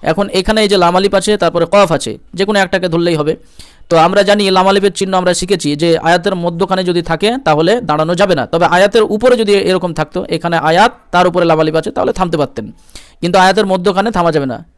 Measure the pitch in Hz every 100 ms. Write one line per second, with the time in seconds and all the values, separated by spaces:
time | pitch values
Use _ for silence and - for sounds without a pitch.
0 | 147 160 202 185 185 220 214 202 175 180
1 | 196 196 185 208 170 170 165 202 190 151
2 | - - - - 196 208 190 190 180 165
3 | 170 160 151 160 - - - _ - 165
4 | 165 190 202 208 196 185 190 196 196 -
5 | 196 185 180 175 180 190 147 147 170 165
6 | 160 175 185 185 170 170 190 185 180 175
7 | 165 160 208 247 208 151 165 233 220 151
8 | 160 175 190 165 120 170 170 180 202 226
9 | 220 208 247 240 214 202 185 185 180 160
10 | 151 180 - 165 170 170 151 170 208 -
11 | _ 175 180 175 170 160 156 160 160 -
12 | - - 185 160 139 - 107 - _ -
13 | - _ 170 190 185 190 202 190 180 185
14 | 208 214 170 156 135 117 -